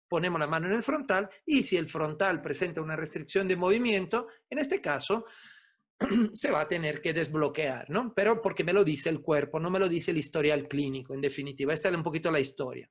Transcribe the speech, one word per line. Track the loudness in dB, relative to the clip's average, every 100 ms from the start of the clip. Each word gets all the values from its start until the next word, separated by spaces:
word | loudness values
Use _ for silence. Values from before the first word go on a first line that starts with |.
| _
Ponemos | -2 0 0
la | 0
mano | 0 0
en |
el | -2
frontal | 0 -2 0 0 -2 -8
y | 0 2
si | 4 0
el | 0
frontal | -2 -4 0 0 0
presenta | -2 -2 -2 -4
una | -4
restricción | -4 -6 -8 -2 0 2
de | 2
movimiento, | 4 4 4 0 0 -2 -4 -12 _
en | -4
este | -2 -2
caso, | 0 -2 0 -2 -2 -16 -20 -20 _ _ _ _
<clears throat> | 0 4 2
se | 2 2
va | 2
a | 2
tener | 0 -2 -2
que | -2
desbloquear, | 0 0 0 0 0 -2 -4 -4
¿no? | -2 -2
Pero | 2 2 2
porque | 0 0
me | 2
lo | 4
dice | 4 2 0
el | -2
cuerpo, | 0 0 0 -2
no | 0
me | 2
lo | 2
dice | 2 0
el | -2
historial | -2 0 2 2 0
clínico, | -2 -2 -4 -8
en | -4
definitiva. | -4 -4 -8 -4 -2
Esta | 0 0
es | 0
un |
poquito | -2 -2 0
la | 2
historia. | 0 -2 -8 -8 -14